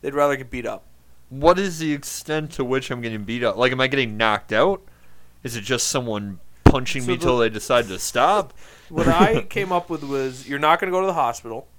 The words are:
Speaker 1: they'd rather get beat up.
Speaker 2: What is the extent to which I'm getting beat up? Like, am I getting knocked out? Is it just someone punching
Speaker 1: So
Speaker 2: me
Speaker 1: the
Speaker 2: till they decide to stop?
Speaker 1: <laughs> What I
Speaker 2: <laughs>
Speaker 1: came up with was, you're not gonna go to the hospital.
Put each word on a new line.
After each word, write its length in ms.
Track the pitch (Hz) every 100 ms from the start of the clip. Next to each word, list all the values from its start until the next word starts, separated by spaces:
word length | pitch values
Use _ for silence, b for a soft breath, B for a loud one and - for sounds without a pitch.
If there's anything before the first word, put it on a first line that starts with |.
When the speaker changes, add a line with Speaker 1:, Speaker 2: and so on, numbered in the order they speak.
Speaker 1:
they'd 140 | 147
rather 220 | 139 147 139
get 140 | 127
beat 140 | 127 113
up. 180 | 107 - - - - -
Speaker 2:
What 300 | 135 151 180
is 220 | 196 160
the 120 | 160
extent 600 | 143 - - - 156 151
to 120 | -
which 260 | 127 131 127
I'm 120 | 123
getting 220 | 117 110
beat 180 | 104 120
up? 120 | 120 98
Like, 160 | 127
am 80 | 127
I 80 | 131
getting 280 | 139 120 107
knocked 360 | 113 104 -
out? 280 | 110 156 202 - b b b b b
Is 140 | 135 117
it 60 |
just 260 | 101 123 -
someone 500 | 143 123 104 101 92 - -
punching 400 | - 135 127 139
Speaker 1:
So 60 | 123
Speaker 2:
me 80 | 123
Speaker 1:
the 80 |
Speaker 2:
till 140 | 123 123
they 120 | 113
decide 380 | 104 - 123 113
to 100 | 92
stop? 560 | - 123 143 208 190 -
Speaker 1:
<laughs> 60 | B B B
What 200 | 160 -
I 340 | 165 202 226
Speaker 2:
<laughs> 80 | -
Speaker 1:
came 220 | 226 190
up 180 | 180 175
with 120 | 165
was, 440 | 143 139 131 127 135
you're 100 | 139
not 180 | 151 170
gonna 140 | 185
go 80 | 180
to 60 | 190
the 80 |
hospital. 520 | 170 127 117 120 113 -